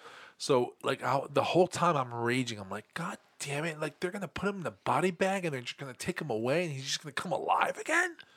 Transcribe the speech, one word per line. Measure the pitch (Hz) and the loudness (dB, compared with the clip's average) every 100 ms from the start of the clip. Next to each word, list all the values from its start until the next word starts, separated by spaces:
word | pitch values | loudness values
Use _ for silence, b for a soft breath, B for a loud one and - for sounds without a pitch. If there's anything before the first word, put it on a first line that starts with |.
| B B B B | B B B B
So, | - 131 123 - | 2 4 4 0
like, | - 127 | -2 0
I, | 127 139 - | 0 0 2
the | 143 | 2
whole | - 165 180 | 4 6 4
time | - 175 151 | 4 2 2
I'm | 123 | 0
raging. | 117 117 127 120 107 | -2 0 2 0 -6
I'm | 95 | -8
like, | 101 - | -10 -8
"God | - 170 - _ - | -8 -6 -8 _ -12
damn | 143 143 165 | -6 -2 -2
it. | 151 | -2
Like, | 156 - | -6 -4
they're | 180 | -4
gonna | 202 175 | -4 -6
put | - 196 | -2 -2
him | 202 | -2
in | |
the | 139 | -6
body | - - 127 180 | -4 0 2 2
bag | 170 190 196 | 2 2 2
and | 170 | -2
they're | 135 | -4
just | 117 - | -6 -8
gonna | 139 | -10
take | 120 - 175 | -6 -6 -4
him | 156 | -2
away | 110 120 160 | 0 2 2
and | 175 | 0
he's | 135 139 | -4 -4
just | - | -4
gonna | 151 | -4
come | - 185 | -8 -4
alive | - - - - - | -2 2 2 2 0
again?" | - 330 359 320 B | 2 2 2 -2 B